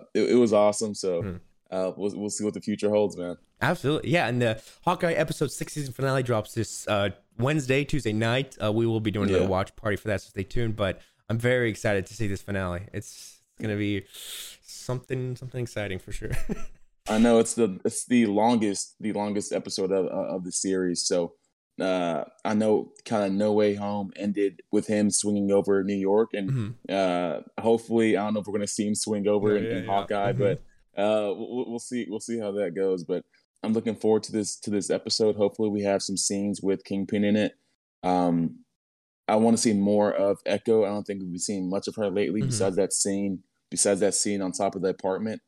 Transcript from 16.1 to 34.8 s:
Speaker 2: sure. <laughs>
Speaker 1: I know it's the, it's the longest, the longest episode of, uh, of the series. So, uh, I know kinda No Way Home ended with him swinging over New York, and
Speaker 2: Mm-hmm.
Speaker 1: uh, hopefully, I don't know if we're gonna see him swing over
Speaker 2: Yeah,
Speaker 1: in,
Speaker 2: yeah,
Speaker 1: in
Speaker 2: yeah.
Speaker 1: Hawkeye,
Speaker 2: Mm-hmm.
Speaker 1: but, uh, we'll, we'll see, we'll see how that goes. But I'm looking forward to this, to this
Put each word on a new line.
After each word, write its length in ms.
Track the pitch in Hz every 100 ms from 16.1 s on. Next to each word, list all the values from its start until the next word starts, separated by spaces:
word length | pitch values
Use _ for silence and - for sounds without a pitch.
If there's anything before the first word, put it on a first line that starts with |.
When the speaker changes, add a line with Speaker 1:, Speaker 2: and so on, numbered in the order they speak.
Speaker 2:
sure. 200 | - 107 - - - -
<laughs> 400 | - - _ -
Speaker 1:
I 80 | 107
know 200 | 117 113
it's 140 | 113
the, 260 | - 110 92 -
it's 200 | - -
the 200 | 123 113
longest, 680 | 101 113 120 104 95 - -
the 140 | 107
longest 380 | 101 104 104 98
episode 380 | - - 98 95
of, 140 | 95 90
uh, 300 | 92 - 95
of 80 |
the 80 | 90
series. 540 | - 98 95 90 87 -
So, 280 | 90 85 - _ _ _ -
uh, 440 | 95 92 85 80 - -
I 100 | -
know 380 | 107 110 101 - - -
kinda 240 | 113 98
No 240 | 98 107
Way 220 | 104 104 101
Home 360 | 101 104 98 -
ended 460 | 104 101 98 90 -
with 160 | 107 104
him 220 | 104 104
swinging 420 | - 101 104 101
over 320 | 98 98 98
New 120 | 98 98
York, 360 | 98 104 113
and 160 | 208 -
Speaker 2:
Mm-hmm. 220 | 135 104 117 -
Speaker 1:
uh, 520 | 98 95 87 87 76 - -
hopefully, 560 | 107 117 - 113 110 95
I 60 |
don't 100 | 107
know 60 | 107
if 60 | 101
we're 60 |
gonna 140 | 101 101
see 200 | - 104
him 80 | 104
swing 320 | - 104 98
over 260 | 104 104
Speaker 2:
Yeah, 40 | 104
Speaker 1:
in, 40 | 113
Speaker 2:
yeah, 60 | 92
Speaker 1:
in 60 | 104
Speaker 2:
yeah. 40 |
Speaker 1:
Hawkeye, 400 | 98 98 104 101
Speaker 2:
Mm-hmm. 60 | 117
Speaker 1:
but, 200 | 101 92 - _ _ -
uh, 320 | 101 107 104 92
we'll, 300 | 113 123 127
we'll 100 | 117
see, 260 | - 123 107
we'll 100 | 107
see 200 | - 117
how 120 | 104
that 200 | 98 95 85
goes. 280 | 95 92
But 200 | 82 90 - _ _ _
I'm 100 | 107
looking 220 | 113 113 104
forward 280 | 110 110
to 80 | -
this, 240 | 107 98 -
to 80 | -
this 180 | 104